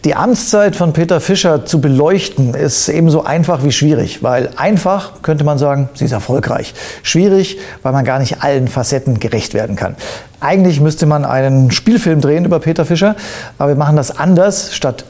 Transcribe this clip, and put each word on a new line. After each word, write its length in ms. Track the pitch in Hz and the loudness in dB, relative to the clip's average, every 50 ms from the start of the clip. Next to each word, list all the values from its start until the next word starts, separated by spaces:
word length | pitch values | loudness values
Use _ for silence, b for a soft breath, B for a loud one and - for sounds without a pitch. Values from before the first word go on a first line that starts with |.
| - | 0
Die 120 | 156 - | 0 0
Amtszeit 580 | - - 240 254 233 - - - 208 208 202 202 | 2 2 2 2 0 0 2 2 4 4 2 2
von 180 | - 175 165 156 | 0 0 0 2
Peter 280 | 160 165 170 185 156 | 0 0 2 0 0
Fischer 440 | - - 196 190 - 180 156 143 - | 0 0 -2 0 2 2 0 0 0
zu 140 | - - 160 | 0 -2 0
beleuchten, 720 | 131 147 135 131 147 156 190 196 - - - - 135 120 117 | 2 2 2 4 4 4 2 2 0 -4 -2 -2 0 0 0
ist 340 | 135 151 151 - - - - | -2 -2 -2 0 -2 -2 -2
ebenso 340 | - 160 165 165 151 156 - | 0 2 2 4 2 2 0
einfach 400 | - 139 170 165 160 175 139 131 | -2 -2 0 0 0 0 0 0
wie 80 | 147 | -2
schwierig, 540 | 127 - 147 151 147 117 110 - - - - | 0 2 2 2 2 2 0 -4 -6 -4 -2
weil 260 | 117 127 127 123 123 - | 0 0 0 -2 -2 -4
einfach 680 | - 135 185 214 180 - 180 190 202 180 - - - - | -2 0 0 2 2 2 0 -2 -2 -4 -10 -16 -8 -4
könnte 220 | - 156 147 147 | -2 0 0 0
man 120 | 147 147 | 0 0
sagen, 320 | 135 143 143 139 143 139 131 - | 2 0 0 0 0 -2 -4 -4
sie 100 | - - | -4 -4
ist 40 | 123 | -2
erfolgreich. 640 | 123 107 - - 120 - 110 - 127 - 113 - - B B B B B B | -2 -4 -2 -2 -2 -2 -2 -2 -4 -4 -6 -8 -12 B B B B B B
Schwierig, 540 | - - 160 185 202 190 190 190 190 - B B B B B B | -2 0 2 4 4 4 2 0 0 -6 B B B B B B
weil 80 | 135 131 | -2 0
man 120 | 139 131 | 0 0
gar 140 | 117 131 135 | 0 0 0
nicht 240 | 135 117 - - - | -2 -2 -4 -4 -2
allen 240 | 143 139 135 127 | -2 0 0 0
Facetten 540 | 120 - 135 123 - 143 135 131 135 123 104 | -2 -2 -4 -2 -2 -2 -2 0 -2 -2 -2
gerecht 340 | - 113 - 110 - - - | -2 -2 -4 -4 -4 -4 -4
werden 220 | 107 107 - 101 | -4 -4 -4 -4
kann. 180 | 98 104 92 - B B B B B B B B - | -4 -4 -6 -6 B B B B B B B B -6
Eigentlich 400 | - 143 180 196 185 185 160 139 | -2 0 2 4 4 4 4 4
müsste 260 | 147 156 151 - 170 | 2 2 2 2 2
man 180 | 151 151 147 143 | 2 2 0 0
einen 460 | 131 123 131 131 135 135 135 131 127 | -2 0 0 0 2 4 4 4 4
Spielfilm 500 | 123 - - 220 226 254 - 185 160 151 | 2 2 2 2 2 2 2 2 2 2
drehen 240 | 139 143 147 165 175 | 2 2 2 2 2
über 140 | - 175 160 | 0 0 0
Peter 260 | - 160 165 170 160 | 0 0 0 0 0
Fischer, 300 | 139 170 160 190 208 214 208 B B B B B B B | 0 0 2 2 0 0 -2 B B B B B B B
aber 140 | - 139 143 | -2 0 0
wir 80 | 147 139 | 2 2
machen 160 | 151 143 151 | 2 2 2
das 240 | 151 135 - - - | 2 0 -2 -4 -4
anders. 560 | 143 175 185 175 185 208 196 - - - - | 0 2 4 4 4 2 2 -2 -6 -8 -8
Statt 300 | - - 139 117 - - - | -4 -4 -4 -4 -6 -12 -8